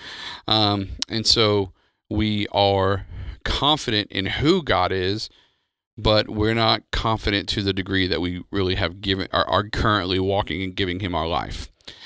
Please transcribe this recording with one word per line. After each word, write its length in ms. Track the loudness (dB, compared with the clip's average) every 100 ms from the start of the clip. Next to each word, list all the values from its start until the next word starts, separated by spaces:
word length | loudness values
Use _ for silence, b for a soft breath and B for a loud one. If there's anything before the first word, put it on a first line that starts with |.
| B B B B B
Um, 420 | 2 2 0 -4 -8 -8
and 180 | -4 0
so 460 | 4 4 2 0 -6 _ _ -6
we 360 | -2 0 0 0
are 540 | 4 4 4 4 0 -4 B B B
confident 640 | -4 0 0 0 0 -2 -2
in 140 | -4 -4
who 360 | 0 2 2
God 300 | 2 2 2
is, 380 | 0 -2 -2 -6 b b b b b _ -2
but 300 | 2 2 2
we're 240 | 0 0
not 280 | 2 2 2 -2
confident 560 | -2 0 0 0 0 0
to 140 | -2
the 100 | 0
degree 340 | 0 0 0 2
that 140 | 0
we 240 | -2 -4 -6
really 240 | -2 0
have 260 | 0 -2 -2
given, 280 | -2 -2 0
are, 140 | 0 2
are 180 | 2 0
currently 540 | 0 2 2 2 0
walking 420 | 0 0 -2 -4
and 140 | -6 -4
giving 240 | -4 -2
him 140 | -4
our 120 | -2 -2
life. 460 | -2 -4 -8 -12 _ B B